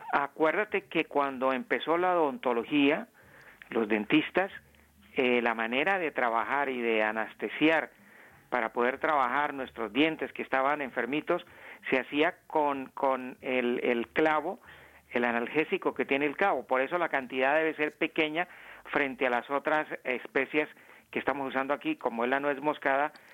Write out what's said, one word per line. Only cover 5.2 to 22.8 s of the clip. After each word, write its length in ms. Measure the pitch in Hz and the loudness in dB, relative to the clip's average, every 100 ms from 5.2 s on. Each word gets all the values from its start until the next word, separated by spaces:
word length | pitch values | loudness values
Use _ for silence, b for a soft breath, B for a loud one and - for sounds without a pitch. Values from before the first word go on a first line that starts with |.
| 127 123 | 2 2
la 140 | 117 113 | 2 0
manera 420 | 113 127 170 196 | -2 0 0 0
de 140 | 156 | -2
trabajar 580 | 127 123 113 110 139 139 | 0 0 0 0 0 -2
y 100 | 123 | -2
de 220 | 117 110 | 0 2
anestesiar 880 | 107 110 104 - 110 - 151 160 123 - B B B B B | 0 -2 -6 -6 -6 2 4 4 0 -10 B B B B B
para 200 | 123 113 | -2 0
poder 280 | 123 123 135 | 0 0 2
trabajar 560 | 156 147 123 139 147 139 | 2 2 2 2 -2 -4
nuestros 360 | 123 - 110 | -8 -6 -2
dientes 400 | 117 160 156 131 | 2 2 0 -6
que 100 | - | -8
estaban 380 | 113 135 135 151 | -2 0 2 0
enfermitos, 640 | 131 131 117 147 - 175 - B B B - | -4 -4 -2 -2 -2 -2 -4 B B B -2
se 100 | 131 | 0
hacía 360 | 120 143 165 - - | 0 0 0 -2 -4
con, 460 | 156 147 139 131 | 0 0 -2 -8
con 440 | - 139 131 127 - | -2 0 0 -4 -8
el, 380 | 139 127 120 120 | -2 0 0 0
el 240 | - 117 117 | 0 0 -2
clavo, 500 | - 156 156 156 220 B B B B B | 0 2 2 -2 -8 B B B B B
el 140 | 120 120 | -2 0
analgésico 720 | 117 120 151 156 190 147 127 | 0 0 -2 0 0 0 -2
que 100 | 123 | 0
tiene 220 | 139 147 | 0 0
el 100 | 139 | 0
clavo. 280 | 196 147 110 | 0 0 0
Por 140 | 131 | 0
eso 180 | 135 175 | 0 -2
la 100 | 160 | 0
cantidad 460 | 139 123 131 131 156 | -2 -2 0 2 2
debe 200 | 160 147 | 0 0
ser 200 | 151 - | -4 -2
pequeña 500 | 160 - 151 156 180 B B B - | -2 0 -2 -2 -6 B B B -4
frente 360 | 147 139 123 131 | 0 0 0 0
a 20 | |
las 180 | 120 117 | 0 0
otras 380 | 139 151 151 147 - | -2 0 0 -2 -6
especias 640 | 131 120 - 139 127 151 147 - B B B | -4 -6 -2 -2 0 -2 -2 -6 B B B
que 80 | 123 | -4
estamos 280 | - 139 135 | -2 -2 -2
usando 240 | 127 135 | -2 -2
aquí, 220 | 143 156 151 | -2 -4 -4
como 280 | 123 117 | -4 -2
es 60 | 123 | 0
la 100 | 135 | 0
nuez 200 | 143 135 | 0 -2
moscada 500 | 147 147 | -2 -2